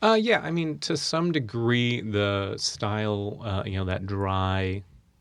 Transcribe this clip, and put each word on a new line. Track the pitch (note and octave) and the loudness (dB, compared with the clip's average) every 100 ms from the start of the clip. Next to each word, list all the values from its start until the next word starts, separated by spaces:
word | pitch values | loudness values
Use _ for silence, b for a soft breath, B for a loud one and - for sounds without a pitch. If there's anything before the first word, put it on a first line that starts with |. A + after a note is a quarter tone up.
Uh, | G#3+ A3 | 4 4
yeah, | A3+ F#3 | 4 2
I | D#3 | 0
mean, | E3+ D#3+ D3 | -2 -2 -4
to | - D#3 | -4 -4
some | - E3 F3 | -2 0 2
degree, | D3+ A2 A#2 A#2 A#2+ A#2+ A#2+ | 0 0 0 2 4 4 0
the | G#2+ G2+ G2+ G2+ G2 A2 | 0 0 2 2 -2 -4
style, | - - G#2 G#2+ G#2+ G2+ G2+ - | -6 -4 -2 0 0 -2 -4 -6
uh, | A2+ G2 - | -4 -2 -2
you | F#2+ | -2
know, | F#2+ | -2
that | F#2+ F#2+ | -2 -2
dry | G2 G2 F#2+ F#2+ F#2+ F#2+ F#2+ - - _ _ | -2 0 2 2 0 -2 -4 -8 -20 _ _